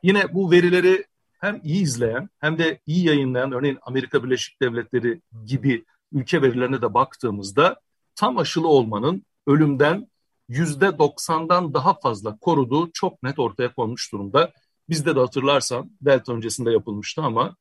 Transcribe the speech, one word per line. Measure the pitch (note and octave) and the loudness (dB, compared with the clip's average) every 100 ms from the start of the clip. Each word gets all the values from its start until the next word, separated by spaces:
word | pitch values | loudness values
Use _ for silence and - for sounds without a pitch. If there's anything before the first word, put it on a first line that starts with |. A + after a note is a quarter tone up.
Yine | F3+ G3+ F3+ | 4 2 2
bu | E3+ F#3 | -2 4
verileri | F3 F3 F3+ F3+ F#3+ - _ _ _ | 6 6 4 4 2 0 _ _ _
hem | G3 G#3+ | -8 -6
iyi | D3+ F3 | -4 0
izleyen | E3+ A#2 A#2 A#2 G3+ _ | 0 0 -2 -2 -8 _
hem | D3+ D#3+ | -4 0
de | E3 - - | -2 -2 -4
iyi | E3+ E3+ | 0 2
yayınlayan, | D3 C3+ B2+ C3 | 2 2 -2 -2
örneğin | B2+ C#3+ C3+ | -2 -2 -4
Amerika | - C3 B2+ C#3 | -6 -6 -2 -2
Birleşik | B2 B2+ - _ | 0 -4 -4 _
Devletleri | B2+ A#2 A2+ B2+ A#2 A2+ _ A2+ G#2+ | -2 -2 -2 -2 -2 -4 _ -20 -6
gibi | C3 C3 A#2 _ _ _ | -2 0 -2 _ _ _
ülke | C#3+ A#2+ E3 | -6 -2 2
verilerine | C3+ B2 B2+ C3 | 2 2 -2 -2
de | A2+ | 0
baktığımızda | G#2 C3+ - A#2+ G2+ G2 G2 E3+ - _ _ _ - | 0 0 -2 -6 -6 -4 2 2 2 _ _ _ -2
tam | A3 A#3 | -2 0
aşılı | D3+ E3 E3 | -2 -2 4
olmanın | C#3+ A2 G#2 B2+ F#3+ _ _ - | 4 4 -2 -2 -4 _ _ 0
ölümden | C#3+ D3+ C3+ D3 F#3+ - _ _ _ - | 4 4 4 2 0 -8 _ _ _ -8
yüzde | B2 E3+ C#3+ G3 D#3 | -4 -2 0 0 2
doksandan | D3 - - D#3+ E3 F3+ E3+ | 0 0 -4 -4 0 0 0
daha | C#3 C3 F#3 | 0 0 0
fazla | C3+ G#2+ G#2+ G#2 | -2 -4 -8 -4
koruduğu | - D3+ B2 C#3+ E3+ | 0 2 2 0 -2
çok | - F#3 - | -4 -6 -4
net | B2+ C#3+ | -8 -4
ortaya | A#2+ G2 B2 | -4 -2 -6
konmuş | - A2+ B2+ - | -4 -6 -6 -10
durumda. | G#2 G2+ A#2+ E3+ _ _ _ - | -10 -2 0 0 _ _ _ -8
Bizde | D#3+ D3 C3+ | -4 0 2
de | |
hatırlarsan | B2+ C#3 C3+ C#3+ - B2 - _ | 0 0 0 0 0 -6 -8 _
Delta | C#3 C3 - | 2 2 0
öncesinde | A#2 A2 - A#2 | -6 -6 -4 0
yapılmıştı | A2+ - G#2 G#2 - | 0 0 -8 -8 -6
ama | D3+ A#2 D3+ F3+ | -2 -2 -2 -6